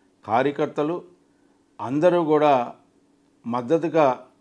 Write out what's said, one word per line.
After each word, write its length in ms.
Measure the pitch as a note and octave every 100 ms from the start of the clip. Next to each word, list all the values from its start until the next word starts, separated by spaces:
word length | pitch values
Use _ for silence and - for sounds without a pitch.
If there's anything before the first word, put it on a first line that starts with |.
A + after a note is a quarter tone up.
| _ _ -
కార్యకర్తలు 720 | A#2+ C#3 C#3+ C#3+ D#3 D3+ F3 - _ _ _ _ _ _ -
అందరూ 400 | A2 D3 F3 F3 D3+
కూడా 220 | D3+ D3 C3 B2+ - _ _ _ _ _ _ A#2
మద్దతుగా 600 | A#2+ B2 D#3+ E3 D#3+ C#3 B2 - _